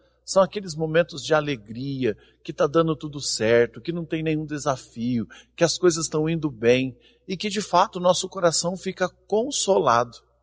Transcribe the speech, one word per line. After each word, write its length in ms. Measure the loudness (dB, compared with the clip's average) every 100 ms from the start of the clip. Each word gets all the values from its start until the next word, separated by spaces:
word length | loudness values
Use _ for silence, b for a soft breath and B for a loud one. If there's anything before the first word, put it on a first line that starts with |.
| b b -2
são 160 | 2
aqueles 320 | 2 0 -8
momentos 500 | -6 -2 0 0 -4
de 100 | 0
alegria, 840 | 0 0 -6 -8 -10 -8 -2 -2 -4 b b
que 80 | -12
tá 140 | -2 0
dando 300 | 2 0 -2
tudo 260 | -8 -6
certo, 580 | -2 0 4 4 4 -2
que 120 | -8
não 140 | -8 -6
tem 180 | -4
nenhum 220 | -2 -2 -4
desafio, 840 | -6 -4 -4 -6 -8 -4 -2 -4 B B 0
que 80 |
as 140 | 0 4
coisas 280 | 2 2 0
estão 220 | 0 -2
indo 220 | -2 -4
bem, 480 | 0 2 4 2 -8 b b -12
e 100 | -6
que 120 | -4
de 120 | -4
fato 360 | 0 2 2 2
o 40 |
nosso 260 | 2 2 0
coração 480 | 0 0 2 -2 -4
fica 320 | -8 -4 -6
consolado. 1080 | _ -4 -2 0 0 2 4 4 4 2 -6 _ _